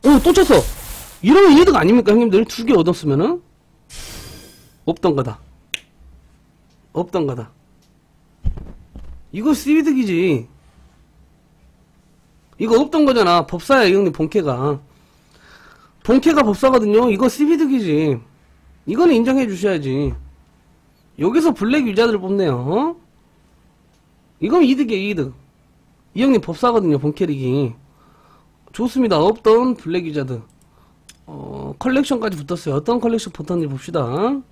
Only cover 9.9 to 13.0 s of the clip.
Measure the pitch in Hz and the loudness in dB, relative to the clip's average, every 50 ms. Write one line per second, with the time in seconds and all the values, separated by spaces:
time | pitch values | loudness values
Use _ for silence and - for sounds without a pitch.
9.9 | 285 262 247 202 180 165 180 185 151 120 113 - _ _ _ _ _ _ - _ | 0 0 0 -2 -2 0 0 0 0 -2 -4 -10 _ _ _ _ _ _ -20 _
10.9 | _ _ _ _ _ _ _ _ _ _ _ _ _ _ _ _ _ _ _ _ | _ _ _ _ _ _ _ _ _ _ _ _ _ _ _ _ _ _ _ _
11.9 | _ _ _ _ _ _ _ _ _ _ _ _ _ _ 202 220 226 233 294 294 | _ _ _ _ _ _ _ _ _ _ _ _ _ _ -2 2 2 2 2 2
12.9 | - 320 | 2 2